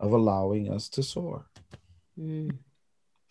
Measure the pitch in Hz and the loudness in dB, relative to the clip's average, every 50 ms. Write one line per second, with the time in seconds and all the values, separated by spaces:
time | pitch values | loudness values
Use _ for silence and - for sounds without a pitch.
0 | 107 104 113 117 110 104 98 95 95 98 104 107 101 101 98 104 - - - - | 0 4 4 6 6 6 4 4 2 2 0 0 0 -2 -2 -4 -6 -6 -4 -4
1 | 135 - - 175 180 165 - - - _ _ - - _ - - _ _ - _ | -4 -4 -4 -6 -6 -6 -8 -10 -12 _ _ -20 -20 _ -20 -20 _ _ -20 _
2 | _ _ _ 170 160 160 156 156 156 151 143 131 - _ _ _ _ _ _ _ | _ _ _ -10 -8 -6 -6 -6 -6 -6 -8 -8 -12 _ _ _ _ _ _ _
3 | _ _ _ _ _ _ | _ _ _ _ _ _